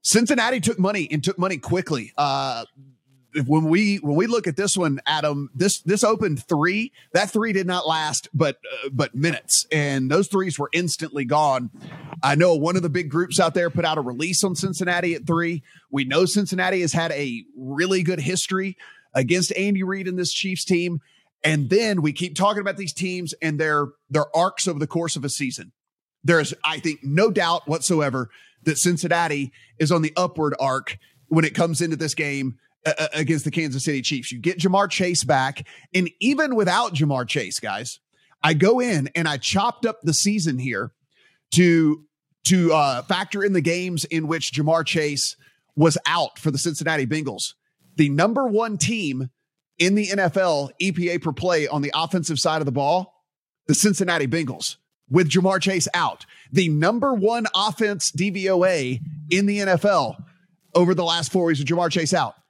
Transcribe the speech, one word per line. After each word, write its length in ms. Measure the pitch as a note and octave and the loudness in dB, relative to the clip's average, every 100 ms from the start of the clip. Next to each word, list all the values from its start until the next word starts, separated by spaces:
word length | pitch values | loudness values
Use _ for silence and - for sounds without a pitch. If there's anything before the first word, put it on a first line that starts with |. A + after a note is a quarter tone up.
Cincinnati 560 | - G#3+ A#3+ C4+ A3+ B3+ | 2 2 2 2 0 0
took 200 | F3+ A3 | -2 0
money 280 | F#3 G#3 D3 | 0 0 -2
and 120 | D3+ | -2
took 140 | D#3 G3 | -2 -2
money 180 | F#3 D#3+ | -4 -4
quickly. 540 | - F3 F3+ C#3 G#2 - | -4 -4 -2 -6 -6 -4
Uh, 480 | C#3+ C3+ C3+ A#2 A2 C3+ C3+ _ _ _ _ D3+ C3 | -2 -2 -4 -8 -12 _ -20 _ _ _ _ -4 2
when 200 | D#3 D#3+ | 2 4
we, 300 | F3 G#3+ G3+ | 4 4 0
when 180 | D3 D3 | 0 0
we 120 | A3+ | 2
look 180 | A#3 F3 | 0 -2
at 120 | D#3 | -2
this 180 | G3+ F#3+ | -2 0
one, 240 | E3 C#3 - | 0 -2 -2
Adam, 440 | D3+ D3+ C#3+ C#3+ C3 | -2 0 -2 -6 -2
this, 240 | G3 - | 0 0
this 200 | D#3+ G3+ | -2 2
opened 400 | A3 A3 G3 C#3 | 2 2 0 -4
three. 480 | - D#3 E3 G#3 A#3+ _ _ | -2 0 0 -2 -6 _ _
That 160 | F3 G3+ | -2 0
three 240 | A3 A3+ | 0 0
did 120 | F#3+ F#3 | 0 -2
not 220 | F3+ D#3 | -2 -2
last, 400 | D#3+ D#3 C#3 - | -2 -2 -6 -6
but, 240 | D3 D3+ - - A#2+ | 0 0 -2 -12 -10
uh, 60 | C#3 | -6
but 240 | C3+ C3+ B2+ | -4 -4 0
minutes, 500 | D#3+ C3 - - - | -2 -2 -2 -2 0
and 400 | D#3 C#3+ C3+ C3 | -2 0 -2 0
those 160 | E3 G3+ | 0 0
threes 320 | G3 F#3+ C#3+ | -2 -2 -4
were 100 | C#3+ | -4
instantly 500 | E3 F3 - D#3+ C#3+ | -2 -2 -4 -6 -6
gone. 460 | B2 D3 D3+ C3 B2 - - - - - | 0 2 2 0 -4 -12 -18 -18 -16 -2
I 140 | C#3 C#3+ | 2 4
know 200 | F3+ D#3+ | 4 4
one 200 | D#3 F3+ | 2 0
of 60 | |
the 80 | E3+ | 0
big 200 | D3 D#3+ | -4 -2
groups 300 | D#3 F3+ - | -2 0 2
out 140 | E3+ | 2
there 160 | F3+ E3+ | 2 0
put 160 | F3 E3 | 0 -2
out 120 | D3+ | -2
a 40 | |
release 420 | B2+ B2 E3+ F3+ | -4 -4 -2 0
on 120 | G3 D#3 | -2 -2
Cincinnati 580 | F#3+ F3+ F3+ F3 F3 D#3+ | -4 -4 -2 0 -2 -4
at 100 | D#3+ | -2
three. 380 | E3 E3+ E3+ _ - _ | 0 0 -4 _ -20 _
We 120 | C#3 | -4
know 220 | C3 D3 F#3 | 0 2 2
Cincinnati 560 | G#3 F#3+ F#3 F#3 F#3 | 2 0 -2 0 0
has 100 | E3+ | 0
had 200 | E3+ E3 | 0 -2
a 320 | C#3+ C#3 A#2 - - | -2 -4 -6 -12 -14
really 480 | C3 C#3 F#3 F#3+ | -10 -4 0 0
good 160 | E3+ F3+ | 0 -2
history 560 | C#3 F#3 - F#3+ G3 F3+ - - _ | -2 -4 -2 -4 -4 -10 -20 -20 _
against 420 | C3 C3 F3 E3+ F3 | -2 0 0 0 0
Andy 280 | G3+ G3 | 0 0
Reid 240 | F#3 G3 F#3 | -2 -4 -4
and 100 | F3+ | -4
this 140 | F3 | -4
Chiefs 320 | - F#3+ F3+ - | -4 -4 -6 0
team. 340 | F3 F3 E3 _ _ _ _ | 0 0 -4 _ _ _ _
And 260 | D#3 D3+ C3+ | 0 0 2
then 320 | F#3+ A3+ F#3+ | 0 2 0
we 100 | D3+ | 0
keep 240 | - F3 D3 | -2 -6 0
talking 260 | G3+ G#3 | 0 0
about 140 | G3 G3 | -4 -6
these 160 | F#3 | -8
teams 400 | - F#3 F3+ E3 - | -6 -6 -4 -8 -4
and 160 | D#3+ D3 | -4 0
their, 280 | D#3 D3+ C#3+ _ _ | 2 2 0 _ _
their 160 | D3+ C#3+ D#3+ | -2 0 2
arcs 320 | F#3 - F#3 | 0 0 -4
over 100 | D#3+ | -4
the 100 | D3+ | -4
course 280 | E3+ E3+ - | -4 -4 -6
of 80 | |
a 60 | C#3 | -6
season. 420 | - C3+ - E2+ _ _ _ _ _ | -6 -6 -8 -16 _ _ _ _ _
There 160 | D3+ E3+ | 2 2
is, 140 | D3 - D#3 | 2 -4 -6
I 140 | D#3 | -4
think, 200 | D#3+ D3 | -6 -6
no 300 | C#3 D3+ A3+ | -2 2 2
doubt 360 | F#3+ E3+ F3 - | 2 0 -2 -2
whatsoever 640 | D#3+ - E3 C#3+ B2+ A2+ - _ _ | -4 0 0 0 -2 -6 -12 _ _
that 140 | D#3+ D3 | -4 0
Cincinnati 720 | F3+ E3+ E3+ E3+ E3 D3 C3+ _ _ _ | 0 0 0 0 0 -2 -6 _ _ _
is 120 | D#3 | 2
on 100 | E3+ | 2
the 100 | D#3 E3+ | 2 0
upward 360 | F3+ - D3+ - | -2 0 -2 0
arc 380 | C3+ C3 - - _ _ _ | -2 -2 -6 -14 _ _ _
when 160 | D#3+ D#3 | 2 2
it 100 | - | 0
comes 260 | E3+ D#3 | 0 0
into 140 | E3+ D#3 | -2 -2
this 180 | D#3+ | -4
game, 460 | - D3 C#3 C3+ - _ _ D#3 | -4 -4 -2 -4 -8 _ _ -4
uh, 80 | - | -2
uh, 80 | D#3 | -2
against 300 | D3+ D3+ D#3 D#3 | -2 0 0 -2
the 40 | |
Kansas 320 | E3 D#3 C3 | -4 -4 -4
City 200 | D#3+ C#3+ | -2 -2
Chiefs. 280 | A#2+ C#3 B2 | -2 -4 -6
You 60 | B2 | -4
get 200 | D#3+ F#3 | -4 0
Ja'Marr 300 | F#3 F#3+ G3+ | 4 4 4
Chase 340 | - F3+ F3 | 0 0 0
back, 440 | B2+ C#3 C3 - - - _ F#3 | 2 2 2 -4 -16 -20 _ 0
and 140 | F3 _ | 0 _
even 360 | A3 C#4+ D4+ A#3 | 0 2 2 2
without 380 | F#3 F#3 A#3+ | 2 2 0
Ja'Marr 340 | D3+ D3+ C3 A#2+ | 0 2 0 -2
Chase, 320 | D3 F#2+ - | -4 -4 -6
guys, 400 | G#2+ G2 B2+ - _ _ _ _ | -6 -6 -8 -14 _ _ _ _
I 100 | D#3 | 2
go 260 | D#3 F#3+ B3 | 4 4 4
in 300 | B3 E3 C#3 E3+ | 2 0 -2 -2
and 120 | E3 | -2
I 100 | C#3 | -2
chopped 480 | - F#3+ A3+ A#3 A3+ | -2 0 0 0 -6
up 140 | A3 | -2
the 100 | E3 | 0
season 460 | D3 G3+ G#3+ E3 B2+ | 2 2 0 0 -2
here 320 | B2+ G#2 C#3 _ _ _ _ _ _ | -4 -4 -6 _ _ _ _ _ _
to, 500 | E3+ F3 E3 D#3 D#3 _ _ _ _ - | 6 6 6 4 0 _ _ _ _ 2
to, 260 | F#3 E3 | 4 4
uh, 280 | D#3 C#3+ B2 | 4 2 0
factor 400 | B2+ F#3 G3 G3+ | -4 -4 -4 -2
in 100 | G3+ | 0
the 80 | F#3 | 2
games 440 | D#3+ F3 F#3 E3 - | 0 -2 -2 -4 -4
in 220 | E3 D#3 | -4 -2
which 260 | E3 - | -4 -4
Ja'Marr 320 | B2+ D3+ E3 D3 | -2 2 0 0
Chase 500 | E3 D3+ C#3 - - _ _ _ - | -2 -2 -2 -6 -6 _ _ _ 4
was 220 | D#3+ D3+ D3 | 4 4 0
out 320 | E3+ C#3+ - | 0 0 -2
for 140 | D#3 | -4
the 60 | C#3+ | -2
Cincinnati 460 | E3+ D3 D#3+ D#3 B2+ | -4 -2 -2 -2 0
Bengals. 460 | D#3 D3 G2 - _ _ _ _ - | -2 -4 -8 -10 _ _ _ _ 2
The 140 | D3 | 2
number 380 | C#3+ G3 A#3 C4 | 4 2 2 2
one 300 | G#3 A3+ G3+ | 0 0 -2
team 520 | - A3+ E3+ C3 B2+ _ _ _ _ _ | -2 -2 -2 -4 -6 _ _ _ _ _
in 160 | F3 G3+ | 4 4
the 160 | G3+ | 2
N 80 | G3 | 0
F 180 | F3+ F#3+ | 0 2
L 320 | F#3 D3+ C#3 - | 2 2 -2 -4
E 120 | - | -2
P 180 | E3 F3 | 0 -2
A 80 | F3 | -2
per 140 | E3 | -4
play 360 | C3 F3+ E3 C#3+ | -2 0 0 0
on 140 | D3 | -2
the 100 | C#3+ D3 | -2 -2
offensive 440 | D#3+ F#3 D#3 D3 | -2 -2 -2 -2
side 220 | - D#3 | 0 0
of 40 | C#3 | -2
the 40 | |
ball, 420 | B2+ C#3+ F3+ F#3 _ _ _ _ _ - | 0 0 0 -2 _ _ _ _ _ -2
the 60 | D3 | 2
Cincinnati 520 | G#3 E3 F3+ E3+ C3+ | 2 2 0 0 0
Bengals, 500 | E3 D#3 A#2 - - _ _ _ | -2 -4 -6 -8 -10 _ _ _
with 200 | C#3+ D#3+ | 2 4
Ja'Marr 320 | E3+ F#3 F#3+ | 4 2 2
Chase 260 | F#3+ F#3+ - | 0 0 0
out. 320 | F3 C#3+ - - - - | 0 -2 -4 -20 -20 -2
The 180 | D#3+ F3 | 2 2
number 440 | D3+ E3+ A#3 C#4 | 4 2 2 0
one 320 | A#3 G3+ A#3 G#3+ F#3 | 2 2 0 -2 -2
offense 540 | G#3+ - G#3+ G#3 - | -2 0 -2 0 -4
D 200 | - G3 | 0 -2
V 180 | F#3+ F#3+ | 0 0
O 140 | F#3 | 4
A 360 | F#3 E3+ B2+ B2+ D3+ - D3+ | 2 2 -2 -4 -8 -12 0
in 160 | F3+ G3+ | 2 2
the 140 | G#3 | 2
N 100 | G3 | 2
F 160 | F3 G3+ | 2 4
L 320 | F3+ A#2+ - - _ _ _ _ | 2 0 -6 -18 _ _ _ _
over 220 | F3 F3+ F3+ | 2 4 2
the 80 | |
last 280 | E3+ E3+ D#3+ | 0 -2 0
four 140 | F#3 E3+ | 0 2
weeks 140 | D3 | 0
with 80 | C#3 | 0
Ja'Marr 240 | E3+ E3+ | 0 2
Chase 220 | E3+ D#3 | 0 0
out 220 | F3+ A#2+ - | 0 0 -6